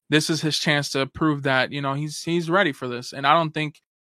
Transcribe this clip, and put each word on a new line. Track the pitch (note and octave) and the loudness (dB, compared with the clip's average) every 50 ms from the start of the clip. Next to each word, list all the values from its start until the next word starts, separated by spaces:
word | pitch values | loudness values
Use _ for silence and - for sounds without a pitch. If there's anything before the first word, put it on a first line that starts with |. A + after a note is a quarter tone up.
| _ _ | _ _
this | D3 D#3 D3+ - | 2 2 4 2
is | E3+ C#3+ - | 0 0 0
his | D#3 C#3+ - | -2 -2 0
chance | - E3+ D3 C#3+ C#3+ - | 0 0 0 0 0 -2
to | - C#3 C3+ | -2 -2 -2
prove | C3+ - - E3 D#3 D3 C#3+ C3+ | -2 -2 -2 0 0 0 0 0
that, | C#3 C3 C3 B2+ - - | 0 2 2 2 0 -2
you | C#3+ | -4
know, | C#3+ C3+ C3+ | -4 -4 -4
he's, | C#3+ D3+ D3+ D3 - - | -4 -4 -6 -8 -8 -6
he's | E3 E3+ F3 E3+ E3 | -2 -2 -2 0 0
ready | E3 G3 G3+ D#3 C3 | 0 2 2 2 0
for | - C3 B2+ | -2 -6 -8
this. | B2 A#2+ C3 - - | -8 -8 -10 -10 -10
And | C#3 C#3 | 0 4
I | C#3 D#3 | 4 6
don't | E3+ E3 D3+ - | 6 4 0 -2
think | D#3 D#3 D3 - _ _ _ _ _ _ | -4 -4 -4 -6 _ _ _ _ _ _